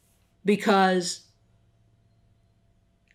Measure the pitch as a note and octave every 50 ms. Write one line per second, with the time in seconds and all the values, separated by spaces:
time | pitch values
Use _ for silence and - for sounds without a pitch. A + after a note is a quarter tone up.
0 | _ _ _ _ _ _ _ _ - F#3+ G#3 G3+ - A3 G3+ G3 F#3+ F#3 F#3 F3+
1 | E3+ F3 - - - _ _ _ _ _ _ _ _ _ _ _ _ _ _ _
2 | _ _ _ _ _ _ _ _ _ _ _ _ _ _ _ _ _ _ _ _
3 | _ _